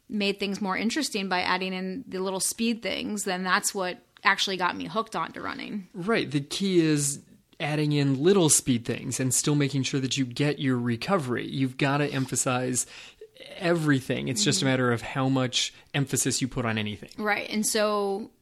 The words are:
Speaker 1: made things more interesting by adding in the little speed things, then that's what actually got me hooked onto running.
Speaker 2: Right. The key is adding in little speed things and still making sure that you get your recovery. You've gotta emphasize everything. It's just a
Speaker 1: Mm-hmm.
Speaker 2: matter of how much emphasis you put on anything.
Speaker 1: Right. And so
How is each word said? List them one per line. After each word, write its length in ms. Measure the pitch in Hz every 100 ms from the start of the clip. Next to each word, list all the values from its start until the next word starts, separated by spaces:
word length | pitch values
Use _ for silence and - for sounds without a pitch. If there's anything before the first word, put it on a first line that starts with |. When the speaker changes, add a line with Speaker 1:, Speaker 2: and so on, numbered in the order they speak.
| -
Speaker 1:
made 280 | 208 202 202
things 220 | 202 185
more 160 | 202 185
interesting 520 | 208 311 262 202 196
by 120 | 180
adding 320 | 180 185 190
in 320 | 185 185 185 -
the 120 | 185
little 200 | 190 190
speed 420 | - - 233 233
things, 400 | 190 71 175 208
then 200 | 202 180
that's 300 | 185 196 -
what 240 | 202 180 - _ -
actually 340 | 202 196 - 185
got 180 | 180 185
me 100 | 170
hooked 300 | 202 220 180
onto 240 | 160 -
running. 480 | - - - 208 180
Speaker 2:
Right. 360 | 196 185 214 135
The 100 | 143
key 380 | 139 - 196 180
is 360 | 160 147 143 143 - - _ -
adding 340 | 151 151 151
in 300 | 147 139 131
little 280 | 170 202 156
speed 340 | - - 120
things 340 | 120 117 135 123
and 140 | 131
still 220 | - -
making 280 | 147 139 135
sure 160 | 127 139
that 200 | 131 139
you 80 | 127
get 320 | 120 147 -
your 180 | 139 127
recovery. 680 | 120 117 - 190 127 110 107
You've 300 | 135 131 131
gotta 260 | 143 143 143
emphasize 800 | 135 127 127 135 127 127 123 - - - - - - - -
everything. 720 | 170 170 151 139 - 127 139
It's 160 | 127
just 160 | 147 -
a 20 |
Speaker 1:
Mm-hmm. 60 | 135
Speaker 2:
matter 200 | 131 127
of 100 | 117
how 260 | - 139 135
much 440 | 131 127 - - - -
emphasis 460 | 147 139 131 135 -
you 80 | 127
put 160 | - 113
on 120 | 110
anything. 320 | 104 104 - -
Speaker 1:
Right. 300 | 214 208 -
And 160 | 214 214
so 640 | 220 208 208 202 196 233 _